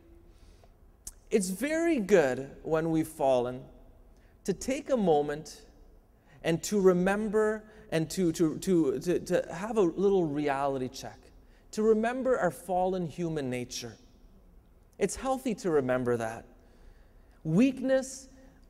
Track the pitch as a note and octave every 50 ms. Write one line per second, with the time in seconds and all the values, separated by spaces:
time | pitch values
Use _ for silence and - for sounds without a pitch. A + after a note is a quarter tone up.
0 | - - - - - - - - - - - - - - - _ - - _ _
1 | _ - - - _ - - A3 F#3 F#3 F#3 - B3 D4 D#4 D#4+ E4+ E4+ E4 B3+
2 | G3 F3+ G#3 F3+ D3 C3 B2 B2 C3+ C#3 - - - - D#3+ D#3+ D#3+ E3 D#3+ D#3+
3 | D#3 D#3 - - D3 C3+ C3 B2 A#2+ B2 B2+ C3 C#3 - - - - - - -
4 | - - - - - - _ _ _ - F3+ - - - C4 D4+ C#4+ - C#4 A#3+
5 | G3+ F3 D#3 D3 D3 D3 D3 D3+ D#3 - - - - - - - - - - -
6 | _ _ _ _ _ _ - - - E3 E3+ E3 - - G#3 G#3 F#3 F#3+ F3+ F3+
7 | F3+ F#3+ G3 G#3 A3 G#3+ F#3+ A3 G#3+ G#3+ A3 G#3+ G#3 - - - - - - D#3+
8 | D#3+ D#3+ - F#3+ F#3 E3 D#3+ - F3+ D#3 - D#3+ - F#3+ F#3 E3 D#3 C3+ B2 B2+
9 | C3 F3 E3+ B2+ - - F3 D3 - - - E3 G3 A3+ A#3 A3+ F#3+ E3 - -
10 | F#3+ G3+ G3 F#3+ E3+ D3+ C#3 D3+ D3 C#3+ C3+ C#3 C#3+ C#3 C#3 C3+ C3 B2 - -
11 | - A2 G#2 - - - - - - - - _ _ - - A3 G#3+ A3 A3 G#3+
12 | A3 A#3 B3 C4 B3 C4 B3 - - F3 E3 - - - F3+ F3+ F#3 F#3 F#3+ F#3
13 | F3 D#3 - - F3 E3 D#3+ D3+ C#3 B2+ B2 B2 A#2+ A#2+ - - A#2+ A#2 G#2 -
14 | - - - - - - - - - - - - _ - - - _ _ _ -
15 | G3+ F#3+ - - - C4+ C4 B3+ - C4 G#3 - - F#3 D#3 D3 B2+ B2+ B2+ B2+
16 | B2+ B2 A#2+ A2+ A2+ A2+ A2+ A2+ - - - - - - - - - - - -
17 | - - _ - - - - - - D#3+ D#3 F#3+ B3+ C#4 C4 C4 A#3 C4 C4+ C4
18 | B3+ - - - - - - - - - - - -